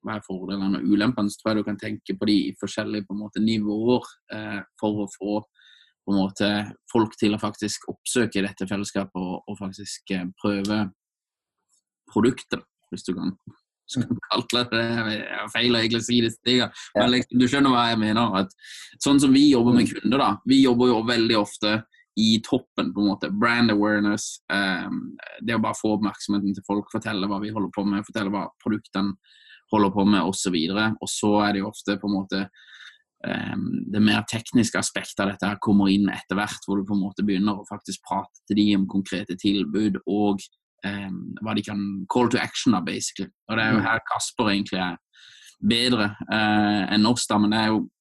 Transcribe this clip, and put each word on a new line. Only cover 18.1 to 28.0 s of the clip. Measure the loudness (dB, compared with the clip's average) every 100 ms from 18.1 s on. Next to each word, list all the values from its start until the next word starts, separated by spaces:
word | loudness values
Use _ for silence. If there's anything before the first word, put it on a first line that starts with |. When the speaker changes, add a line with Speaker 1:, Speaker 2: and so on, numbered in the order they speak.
| 2 2 0
Speaker 1:
at | -2 _ -20 -20 -20 _
sånn | 4 4
som | 6
vi | 8 8
jobber | 6 6
med | 4 4
Speaker 2:
Mm. | 0
Speaker 1:
kunder | 0 2
da, | 2 0 2
vi | 6
jobber | 6 6 4
jo | 4
veldig | 2 2 4 2
ofte | 0 -2 0 0 -4 _ _ 0
i | 4 2
toppen | 2 -4 -2 -6 -4
på | 0
en | 0
måte, | 0 -4 0
brand | 0 4 2
awareness, | 4 2 2 0 -2 -6 -12 _
ehm, | 0 0 -2 -4 -8 -10 -16 -18 -10
det | -4
å | -2
bare | -2 -2
få | -2 0
oppmerksomheten | -2 -4 -4 -2 0
til | -4 -2
folk, | -4 -2
fortelle | -6 -4 -4 -4
hva | -4
vi | -6
holder | -4 -4
på | -2 -2
med, | -2